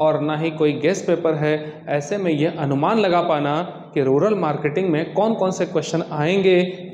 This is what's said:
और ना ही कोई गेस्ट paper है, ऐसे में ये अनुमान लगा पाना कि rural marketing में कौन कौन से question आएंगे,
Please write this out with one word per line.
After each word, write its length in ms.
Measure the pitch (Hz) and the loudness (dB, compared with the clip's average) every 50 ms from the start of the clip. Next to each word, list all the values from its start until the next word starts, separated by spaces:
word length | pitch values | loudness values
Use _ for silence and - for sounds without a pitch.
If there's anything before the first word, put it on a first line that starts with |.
और 200 | 156 156 147 139 | 2 2 2 2
ना 160 | 147 151 156 | 0 -2 -2
ही 140 | 151 160 165 | -2 -2 -2
कोई 220 | 160 - 156 151 | -2 0 0 0
गेस्ट 340 | 139 131 143 165 190 185 - | 2 2 0 0 0 0 0
paper 280 | - 170 170 170 165 156 | -2 0 0 0 0 0
है, 500 | 147 151 151 156 151 151 - - - - - | 0 0 0 0 -2 -4 -8 -14 -12 -8 -4
ऐसे 300 | 143 147 143 - 202 202 | -4 -4 -2 -4 -4 -2
में 120 | 190 170 | -2 0
ये 200 | 156 143 151 170 165 170 | 0 0 0 -2 -2 -2
अनुमान 400 | 147 139 139 139 151 180 226 226 | -2 -2 0 0 0 2 2 2
लगा 240 | 202 185 170 175 | 2 2 2 2
पाना 320 | 170 175 160 147 147 143 147 160 180 180 - - - - - | 2 2 0 0 0 0 0 -2 -2 -4 -8 -14 -12 -6 -2
कि 80 | 147 | 0
rural 320 | 135 131 135 147 175 214 214 | 2 4 4 4 4 2 2
marketing 540 | 190 175 151 147 147 - 147 147 185 190 185 | 2 0 -2 -2 -2 -2 -2 -2 0 0 0
में 220 | 156 151 170 - - | 0 0 -2 -2 0
कौन 200 | 190 208 226 226 | 0 0 2 2
कौन 160 | 190 190 185 | 0 0 0
से 160 | 175 - 180 | 0 -2 -4
question 380 | 165 - 156 151 - 165 165 - - | -2 -2 -4 -2 -2 -2 -4 -4 -4
आएंगे, 440 | 156 147 147 165 190 196 185 190 185 175 180 185 - - - - | -4 -2 0 2 2 4 4 4 4 4 4 0 -4 -10 -12 -10